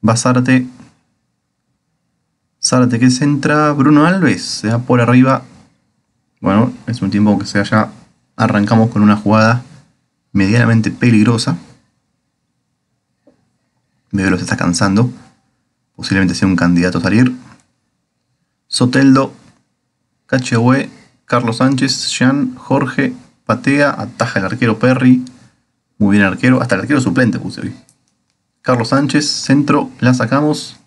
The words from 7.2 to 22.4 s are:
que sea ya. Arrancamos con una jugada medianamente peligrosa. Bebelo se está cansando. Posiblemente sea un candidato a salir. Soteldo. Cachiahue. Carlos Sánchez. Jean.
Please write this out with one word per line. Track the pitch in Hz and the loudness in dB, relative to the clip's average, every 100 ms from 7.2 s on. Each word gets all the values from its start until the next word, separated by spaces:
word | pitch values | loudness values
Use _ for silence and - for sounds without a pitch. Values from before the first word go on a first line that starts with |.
| 104 101 | 0 0
que | - | -2
sea | 101 | -4
ya. | 101 110 107 - _ _ _ - | -2 -2 -2 -8 _ _ _ -4
Arrancamos | 113 107 104 113 110 | -2 0 2 2 2
con | 104 | 2
una | 104 104 | 2 2
jugada | - 110 110 123 - - _ _ _ _ _ | 2 2 2 0 -4 -20 _ _ _ _ _
medianamente | 101 98 113 117 113 107 | -2 0 2 2 2 0
peligrosa. | - 123 110 107 113 - 170 - - _ _ _ _ _ _ _ _ _ _ _ _ _ _ _ _ _ _ _ _ _ _ _ | -2 2 4 2 0 -2 -6 -8 -20 _ _ _ _ _ _ _ _ _ _ _ _ _ _ _ _ _ _ _ _ _ _ _
Bebelo | 101 95 92 | -2 0 -2
se | |
está | 87 - | -2 -2
cansando. | 82 87 98 98 123 - - _ _ _ _ _ _ | -2 -2 0 0 -2 -4 -20 _ _ _ _ _ _
Posiblemente | - - 98 92 | -16 -4 0 0
sea | 85 98 | 0 0
un | 90 | 0
candidato | 87 87 87 85 | 2 2 0 -2
a | |
salir. | 90 104 127 - - - _ _ _ _ _ _ _ _ _ _ _ | -2 2 0 -2 -16 -20 _ _ _ _ _ _ _ _ _ _ _
Soteldo. | - 127 131 135 131 135 - - _ _ _ _ _ _ _ | -2 0 2 4 4 2 -8 -20 _ _ _ _ _ _ _
Cachiahue. | _ 131 127 117 120 131 139 - _ _ _ | _ -4 -2 0 2 0 -2 -14 _ _ _
Carlos | 123 120 113 | -4 -2 -2
Sánchez. | 131 135 131 - - | 0 0 -2 -4 -6
Jean. | - 127 139 | -2 0 0